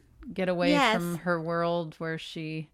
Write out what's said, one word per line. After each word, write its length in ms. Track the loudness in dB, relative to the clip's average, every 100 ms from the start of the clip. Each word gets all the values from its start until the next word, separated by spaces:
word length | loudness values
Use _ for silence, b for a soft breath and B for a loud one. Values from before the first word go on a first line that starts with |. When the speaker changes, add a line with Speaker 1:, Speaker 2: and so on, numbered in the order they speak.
| _ -18 -8
Speaker 1:
get 160 | -2 0
away 200 | 2 4
Speaker 2:
Yes. 220 | 6 4 4
Speaker 1:
from 200 | 0 -2
her 220 | 0 0
world 540 | 0 0 0 0 -4 -6
where 200 | -6 -6
she, 500 | -8 -8 -6 -6 -8